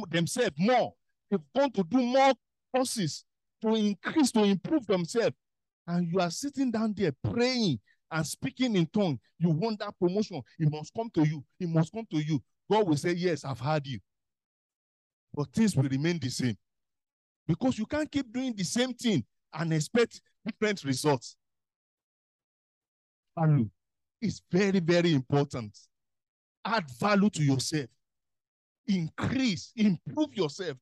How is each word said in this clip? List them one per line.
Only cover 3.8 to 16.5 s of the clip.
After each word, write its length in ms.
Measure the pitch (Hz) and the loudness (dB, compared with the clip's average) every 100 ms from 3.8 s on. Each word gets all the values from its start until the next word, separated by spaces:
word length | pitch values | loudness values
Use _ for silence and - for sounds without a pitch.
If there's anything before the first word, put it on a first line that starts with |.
| 208 202 - - 269 | 0 -2 -2 2 2
to 120 | 220 | 4
improve 420 | 202 196 - 320 220 | 4 2 0 -2 0
themselves. 500 | 190 170 233 190 - _ _ _ _ - | -2 0 0 0 -2 _ _ _ _ -6
And 200 | 175 175 | -2 0
you 80 | 180 | 0
are 100 | 175 | -2
sitting 400 | 165 285 277 269 | -2 -6 -2 -2
down 240 | 220 220 196 | 0 -2 0
there 180 | 185 131 | -2 -2
praying 560 | - 233 247 254 214 123 - _ _ | -4 0 0 2 0 0 -6 _ _
and 160 | 160 160 | -6 -4
speaking 480 | - 269 - 254 202 | -6 -8 -2 0 2
in 100 | 165 | 2
tongues. 320 | 214 190 135 - _ | 0 0 -2 -8 _
You 100 | 175 | 0
want 300 | 156 226 214 | 2 0 -4
that 180 | 208 - | -8 -2
promotion. 420 | 175 190 220 165 - - | 0 0 -2 -6 -12 -4
It 120 | 151 | -2
must 220 | 151 156 | -2 -8
come 160 | 220 233 175 | -8 -4 0
to 80 | |
you. 200 | 151 156 - _ | 2 0 -8 _
It 80 | 175 | -2
must 240 | 165 165 | 0 0
come 140 | 220 226 | -4 -6
to 60 | 156 | -4
you. 260 | 151 151 - _ - | -2 -2 -4 _ 0
God 180 | 208 208 | 2 2
will 100 | 147 | 2
say, 160 | 175 | 0
"Yes, 300 | 175 180 165 | -2 -2 -2
I've 160 | 135 123 | -4 -6
heard 280 | 127 156 135 | -2 -2 -2
you." 120 | 113 - _ _ _ _ _ _ _ _ _ _ _ _ | -10 -12 _ _ _ _ _ _ _ _ _ _ _ _
But 180 | 143 147 | -8 -4
things 240 | - 220 165 | 2 2 2
will 140 | 139 | 0
remain 300 | 135 156 170 | 0 0 -2
the 100 | 123 | -4
same. 280 | - 131 | -2 -2